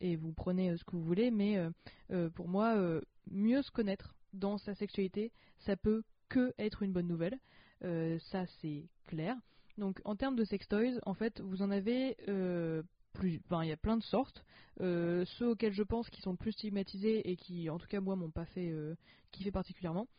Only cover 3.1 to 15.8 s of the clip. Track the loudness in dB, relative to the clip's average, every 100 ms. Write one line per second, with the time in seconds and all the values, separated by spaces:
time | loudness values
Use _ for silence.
3.1 | -14 -8 0 4 4 2 0 0 0 -6
4.1 | -20 -16 -4 -2 -2 -6 -6 -4 0 0
5.1 | 0 -4 -6 -20 -10 -2 2 4 4 2
6.1 | -14 _ 4 4 2 -2 0 0 0 0
7.1 | 0 0 -2 _ -20 -20 _ -4 -2 0
8.1 | -2 -2 -4 -4 -6 -6 -6 -8 _ -10
9.1 | -4 -2 -4 -8 -20 -20 -6 -4 -4 -4
10.1 | -2 0 2 0 0 0 2 2 0 -4
11.1 | -2 -2 -4 -6 -2 0 2 2 0 0
12.1 | -2 -2 0 0 0 0 -2 -6 _ _
13.1 | -2 0 0 -2 -2 0 -2 0 0 2
14.1 | 0 0 -6 -20 -20 -20 -4 0 2 2
15.1 | 2 0 0 0 2 2 2